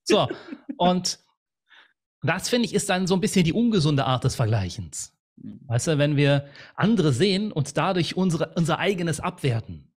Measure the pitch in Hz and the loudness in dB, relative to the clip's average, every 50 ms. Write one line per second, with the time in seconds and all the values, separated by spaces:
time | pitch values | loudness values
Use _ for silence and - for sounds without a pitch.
0 | _ - 220 196 151 123 - - - - 277 - - - 285 - - 180 180 185 | _ 0 2 2 2 0 -4 -10 -14 -16 -18 -16 -14 -14 -4 0 2 2 2 0
1 | 180 - - - _ _ _ _ _ _ _ _ _ _ - - - _ _ _ | -2 -4 -8 -10 _ _ _ _ _ _ _ _ _ _ -20 -20 -20 _ _ _
2 | _ _ _ _ - 147 165 185 - - - 247 233 - - 202 - - 185 185 | _ _ _ _ -2 -2 -2 -2 0 0 0 0 0 0 -2 -2 0 0 0 0
3 | 190 165 196 185 190 208 - 196 170 165 - 214 240 240 214 190 143 156 147 139 | 0 0 0 0 0 2 2 2 2 2 2 2 2 2 2 2 2 2 2 2
4 | 135 123 131 - - 131 - - 123 107 117 107 95 87 - - 90 78 - - | 2 0 0 0 0 -2 0 0 0 0 0 0 -2 -4 -6 -10 -12 -12 -12 -12
5 | - - _ _ _ _ _ - - 107 107 - - - 117 120 - 165 156 139 | -14 -14 _ _ _ _ _ -18 -18 -16 -16 -16 -8 -4 -4 -2 0 0 0 2
6 | 147 147 151 139 147 139 143 139 143 - - - - - - - 156 202 233 190 | 2 2 2 4 4 4 4 2 0 -4 -12 -20 -20 -12 -4 0 0 2 2 4
7 | 151 156 127 110 180 208 185 - 220 214 - 151 135 - - 156 147 185 196 180 | 2 2 2 2 2 2 2 0 -2 -2 -4 -4 -4 -2 -2 -2 -2 0 0 0
8 | 160 - - 180 190 190 160 151 160 - - 180 170 156 160 - 160 190 202 175 | -2 -2 -2 0 0 0 0 -2 -4 -4 -2 -2 0 0 0 0 0 0 0 0
9 | 175 165 156 - - 180 180 - - 139 117 113 - - 87 76 - _ _ | -2 -4 -4 -4 -6 -8 -6 -4 -2 -2 -2 -2 -4 -8 -14 -16 -18 _ _